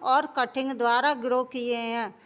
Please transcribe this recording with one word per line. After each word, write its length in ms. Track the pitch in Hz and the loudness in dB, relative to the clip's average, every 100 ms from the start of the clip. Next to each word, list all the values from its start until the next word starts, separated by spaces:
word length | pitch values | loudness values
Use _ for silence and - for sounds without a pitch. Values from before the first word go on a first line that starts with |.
| 247 | 4
और 200 | 269 302 277 | 2 2 -2
कटिंग 360 | 240 277 262 | -2 -2 -4
द्वारा 400 | 247 233 240 277 285 | 0 2 4 2 0
ग्रो 260 | 240 254 247 | 0 0 0
किए 300 | 254 240 233 | -4 -4 -2
हैं, 380 | 226 233 214 - | -2 -4 -4 -10